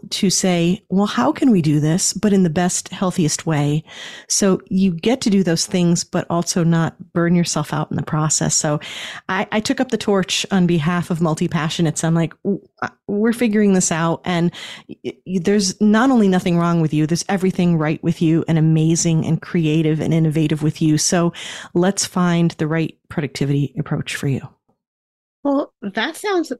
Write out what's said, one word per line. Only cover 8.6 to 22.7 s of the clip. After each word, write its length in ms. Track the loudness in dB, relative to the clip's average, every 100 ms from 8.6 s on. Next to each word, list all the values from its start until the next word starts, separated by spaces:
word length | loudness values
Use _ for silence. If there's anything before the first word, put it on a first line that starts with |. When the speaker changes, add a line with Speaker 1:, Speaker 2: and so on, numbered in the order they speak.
| 0 -2 -4 -12 -14 -14 -6
Speaker 1:
I, 200 | -4 -2
I 80 | -4
took 220 | -2 -2
up 80 | -2
the 60 | -2
torch 480 | 0 0 0 -4 -2
on 160 | 2 2
behalf 440 | 2 0 -2 -2
of 100 | 0
Multi-Passionates. 840 | 0 0 -2 -2 -4 0 -2 0 0
I'm 100 | 0
like, 180 | 0 -4 -4
"W-, 160 | -4 -6 _
uh, 60 | -10 -10 -6
we're 240 | 0 0
figuring 400 | 2 0 2 4
this 180 | 4 2
out. 300 | 0 0 -2
And 260 | -2 0 0 -2 -12 -18 -18
y-, 80 | -12 -12 -12 -6
y-, 140 | -4
there's 360 | 2 2 0 0
not 280 | 4 4 4
only 200 | 4 4
nothing 280 | 2 2 2
wrong 220 | 2 2
with 140 | 2
you, 120 | 0 0
there's 200 | 0 -2
everything 500 | -2 0 2 2 2
right 240 | 0 0
with 200 | -2 0
you 240 | 2 2 2
and 100 | 2
amazing 680 | 4 4 2 2 2 0 0
and 160 | -2
creative 580 | -2 -2 2 2 2 0
and 140 | 0
innovative 500 | 2 2 2 0 0
with 180 | -2 0
you. 160 | 2 2
So 360 | 2 0 0 -2 -12 -14 -6
let's 320 | 0 0 0 -4
find 460 | 0 0 2 0
the 160 | 0
right 300 | -2